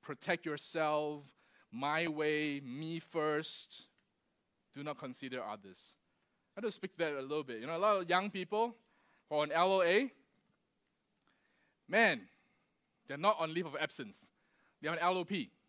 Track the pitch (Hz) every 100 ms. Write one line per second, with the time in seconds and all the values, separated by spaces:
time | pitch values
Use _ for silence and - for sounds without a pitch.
0 | - 135 - 175 165 147 - 165 156 151
1 | 151 147 139 _ _ _ _ 113 143 156
2 | 170 151 151 151 151 143 139 127 160 165
3 | - 165 151 151 156 - - - - _
4 | _ _ _ _ _ _ _ - 151 147
5 | 135 123 135 127 98 104 98 92 - -
6 | _ _ _ _ _ - 220 - 202 -
7 | 165 143 135 151 135 117 127 165 208 202
8 | 175 175 202 196 185 208 233 226 _ _
9 | _ _ _ 151 151 160 180 190 170 196
10 | 262 - _ _ _ _ _ _ _ _
11 | _ _ _ _ _ _ _ _ _ 202
12 | 220 135 - _ _ _ _ _ _ _
13 | _ 139 190 214 160 160 170 143 151 -
14 | 113 92 - _ _ _ _ _ 147 165
15 | 170 185 170 196 113 _